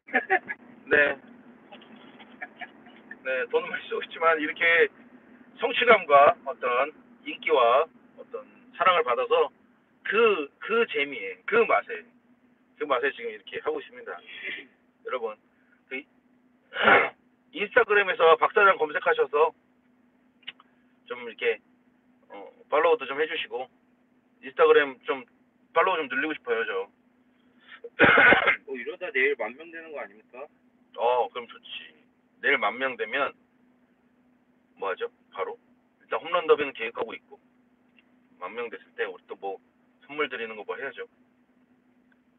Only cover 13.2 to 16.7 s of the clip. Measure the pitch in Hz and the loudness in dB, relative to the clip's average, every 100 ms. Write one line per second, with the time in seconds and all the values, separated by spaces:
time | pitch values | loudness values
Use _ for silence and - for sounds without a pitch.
13.2 | 117 107 - 98 - - 117 123 110 87 | -10 -12 -14 -10 -8 -8 -10 -16 -16 -16
14.2 | - - - 104 92 _ _ _ 113 - | -16 -16 -12 -14 -16 _ _ _ -12 -8
15.2 | 113 107 _ _ _ _ _ 131 - _ | -8 -12 _ _ _ _ _ -16 -16 _
16.2 | _ _ _ _ _ | _ _ _ _ _